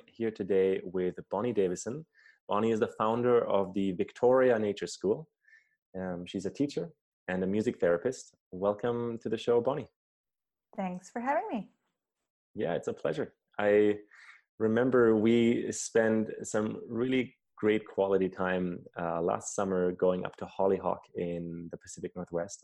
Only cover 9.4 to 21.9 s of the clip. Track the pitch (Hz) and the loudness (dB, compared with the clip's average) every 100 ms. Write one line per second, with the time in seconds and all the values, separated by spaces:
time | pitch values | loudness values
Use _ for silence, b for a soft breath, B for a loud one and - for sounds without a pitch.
9.4 | - 120 120 143 107 _ _ _ _ _ | 2 2 2 -2 -8 _ _ _ _ _
10.4 | _ _ _ - 185 180 - 247 247 311 | _ _ _ -8 -8 -8 -12 -8 -4 -4
11.4 | 427 247 - _ _ _ _ _ _ _ | -4 -6 -8 _ _ _ _ _ _ _
12.4 | _ - - 85 - - 147 156 117 _ | _ -6 -4 -2 -4 -4 -4 -4 -6 _
13.4 | _ - 104 104 104 104 B B B B | _ -2 4 6 4 2 B B B B
14.4 | B - 110 113 131 123 117 110 113 117 | B -4 0 2 4 6 6 6 6 6
15.4 | 117 117 110 107 - 117 110 110 110 - | 4 2 -2 -6 0 2 4 2 0 -6
16.4 | - 107 110 110 - 113 127 131 120 - | -4 -2 -2 -4 -8 -4 0 0 -2 -8
17.4 | _ - 107 107 - - 98 95 92 95 | _ -2 2 2 0 0 2 2 2 0
18.4 | 92 92 90 87 - 85 85 82 90 110 | 0 0 -2 -4 -10 -8 -4 -2 -2 -2
19.4 | - - 98 92 90 90 92 92 95 - | -4 -4 -2 0 0 2 2 2 -4 -10
20.4 | 90 - 98 95 92 - - - 87 85 | -10 -2 0 0 -2 -4 -8 -6 -6 -6
21.4 | 85 85 85 - - | -8 -10 -12 -14 -16